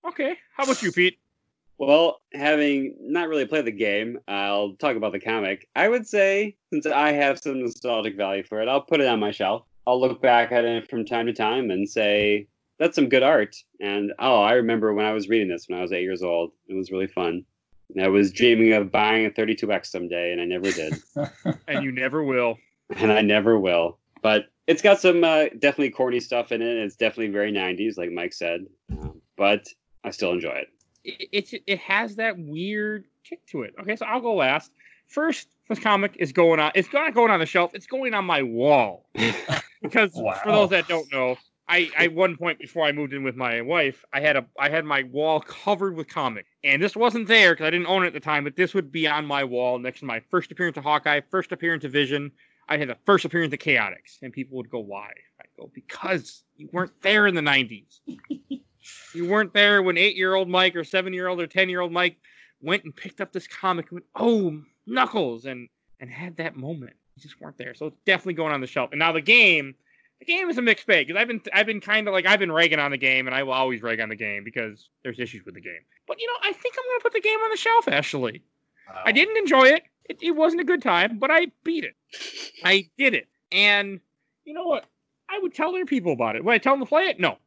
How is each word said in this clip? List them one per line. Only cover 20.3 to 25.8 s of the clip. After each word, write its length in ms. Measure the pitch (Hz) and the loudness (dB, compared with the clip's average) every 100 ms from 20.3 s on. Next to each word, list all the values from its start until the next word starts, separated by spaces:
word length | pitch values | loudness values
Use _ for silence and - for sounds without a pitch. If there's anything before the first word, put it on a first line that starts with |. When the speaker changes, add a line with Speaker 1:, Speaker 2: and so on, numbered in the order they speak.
Speaker 2:
and 80 | 87 | -4
I 40 | |
never 280 | 87 90 98 | -4 -4 -4
did. 220 | 85 78 80 _ | -4 -4 -6 _
Speaker 3:
<laughs> 540 | - 143 - 180 156 - | -8 -8 -6 -6 -6 -6
Speaker 1:
And 160 | 143 | -4
you 80 | 139 | -4
never 320 | 127 131 151 | -4 -4 -2
will. 340 | 147 127 120 113 _ _ _ - | 0 0 0 -2 _ _ _ 0
Speaker 2:
And 160 | 110 | 2
I 80 | 107 | 4
never 360 | 104 104 104 110 | 4 4 4 4
will. 380 | 95 87 85 - _ _ | 4 2 0 -4 _ _
But 240 | 110 107 - _ - | 2 2 0 _ 0
it's 160 | 160 | 4
got 160 | 208 202 | 6 6
some, 220 | 185 170 | 6 6
uh, 220 | 165 156 151 - | 6 4 2 2
definitely 320 | 143 139 | 0 2